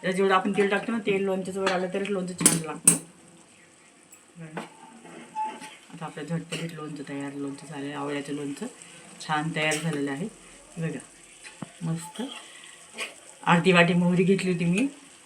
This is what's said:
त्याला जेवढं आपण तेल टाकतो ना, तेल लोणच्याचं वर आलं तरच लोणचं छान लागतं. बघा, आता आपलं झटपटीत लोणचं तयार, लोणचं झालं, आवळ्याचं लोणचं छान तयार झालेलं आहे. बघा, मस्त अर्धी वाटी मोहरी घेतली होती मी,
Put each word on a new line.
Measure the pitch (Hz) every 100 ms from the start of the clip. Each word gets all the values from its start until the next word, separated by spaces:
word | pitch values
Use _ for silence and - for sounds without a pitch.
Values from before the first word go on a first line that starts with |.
त्याला | 170 185
जेवढं | 196
आपण | 190 202
तेल | 202 196
टाकतो | 202 -
ना, | 226
तेल | 208 196
लोणच्याचं | 196 190 190 190
वर | 190
आलं | 180 185
तरच | 196 196
लोणचं | 202 180
छान | 185 170 170 156
लागतं. | 147 - - - - - - - - - - - - - - _ 170
बघा, | 160 160 - - - - - - - 855 855 855 - - -
आता | 170
आपलं | 156 160
झटपटीत | 147 165 - 160 165
लोणचं | 156 151 143 139
तयार, | 139 139
लोणचं | 143 143 139 147
झालं, | 147 143 143
आवळ्याचं | 143 143 143
लोणचं | 143 143 143 220 - - - - - -
छान | 151 160 160
तयार | 156
झालेलं | 151 165 147 143
आहे. | 139 208 - - - - -
बघा, | 160 156 - - - - - - - -
मस्त | 165 165 - - 262 - - - - - - - - - - - -
अर्धी | 175 185
वाटी | 175 170
मोहरी | 175 175 180
घेतली | 185 190 180
होती | 175
मी, | 170 180 277 - - -